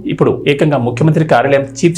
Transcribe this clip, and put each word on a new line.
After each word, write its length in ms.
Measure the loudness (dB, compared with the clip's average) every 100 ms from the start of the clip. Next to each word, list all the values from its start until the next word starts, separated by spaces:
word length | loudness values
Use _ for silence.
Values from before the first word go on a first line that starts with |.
| -6
ఇప్పుడు 200 | -2 0 0 0
ఏకంగా 260 | 0 0 0 -2
ముఖ్యమంత్రి 380 | 0 0 2 2
కార్యాలయం 320 | 2 2 0 -2 -2
చీఫ్ 180 | 0